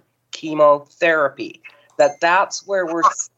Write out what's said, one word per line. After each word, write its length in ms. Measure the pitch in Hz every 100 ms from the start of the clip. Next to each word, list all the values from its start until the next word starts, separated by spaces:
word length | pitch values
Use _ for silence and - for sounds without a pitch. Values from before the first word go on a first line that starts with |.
| _ _ _
chemotherapy, 1300 | - 160 151 147 143 143 _ 170 160 139 - 104 - - _ _ -
that 220 | 143 -
that's 440 | 170 185 - - -
where 180 | 196 170
we're 160 | 165 190 - -